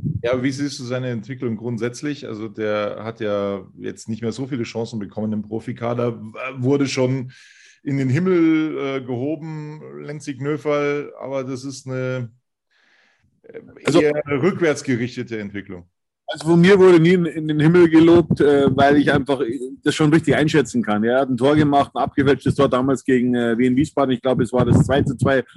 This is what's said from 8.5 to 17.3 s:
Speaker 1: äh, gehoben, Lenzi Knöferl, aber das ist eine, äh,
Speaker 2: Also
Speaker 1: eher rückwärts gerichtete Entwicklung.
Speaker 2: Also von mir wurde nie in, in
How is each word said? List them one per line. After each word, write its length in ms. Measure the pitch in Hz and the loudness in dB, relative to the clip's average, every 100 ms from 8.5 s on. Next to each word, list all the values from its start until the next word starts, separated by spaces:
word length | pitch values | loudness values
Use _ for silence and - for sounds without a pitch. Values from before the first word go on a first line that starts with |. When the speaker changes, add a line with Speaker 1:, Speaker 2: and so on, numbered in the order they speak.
| 160 156 139 | 2 0 -4
Speaker 1:
äh, 240 | 139 135 | -6 -6
gehoben, 800 | 120 120 139 156 160 156 151 151 131 143 | -6 -6 -4 -6 -8 -12 -12 -16 -18 -16
Lenzi 340 | 147 151 - 127 | -14 -12 -10 -8
Knöferl, 760 | 139 151 143 147 147 147 143 107 | -6 -4 -2 -2 -2 -4 -8 -14
aber 240 | 120 135 | -8 -8
das 180 | 131 135 | -6 -10
ist 240 | 139 127 131 | -10 -14 -10
eine, 460 | 131 127 127 120 - _ _ _ _ _ _ _ _ _ _ | -6 -6 -6 -8 -14 _ _ _ _ _ _ _ _ _ _
äh, 160 | - - - - | -20 -20 -20 -8
Speaker 2:
Also 160 | - 147 | -4 -2
Speaker 1:
eher 240 | 147 147 143 | -2 -4 -6
rückwärts 560 | 143 165 190 165 139 | -4 -4 -2 -2 -2
gerichtete 560 | - 117 123 - 107 110 | -4 -6 -6 -8 -10 -10
Entwicklung. 460 | 101 98 95 90 - _ _ _ - | -10 -12 -14 -18 -20 _ _ _ -16
Speaker 2:
Also 200 | 156 156 | -8 2
von 120 | 170 | 4
mir 160 | 180 202 | 6 8
wurde 200 | 185 175 | 8 8
nie 140 | 160 | 6
in, 120 | 185 | 4
in 220 | 165 | 0